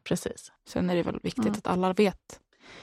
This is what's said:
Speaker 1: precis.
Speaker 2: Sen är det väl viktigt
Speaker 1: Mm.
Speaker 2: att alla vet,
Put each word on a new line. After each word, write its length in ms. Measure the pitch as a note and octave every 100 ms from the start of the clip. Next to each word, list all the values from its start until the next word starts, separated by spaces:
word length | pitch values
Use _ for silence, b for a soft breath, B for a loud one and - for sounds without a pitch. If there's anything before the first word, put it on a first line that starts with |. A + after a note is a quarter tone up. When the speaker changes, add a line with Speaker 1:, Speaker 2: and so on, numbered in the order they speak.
Speaker 1:
precis. 480 | - F3 - - - _ -
Speaker 2:
Sen 220 | - F3+
är 40 | F3
det 60 |
väl 160 | E3 -
viktigt 220 | F3+ -
Speaker 1:
Mm. 140 | G#3+ G#3
Speaker 2:
att 80 | -
alla 260 | F3+ F#3
vet, 480 | F#3 G3+ - _ - _ b b b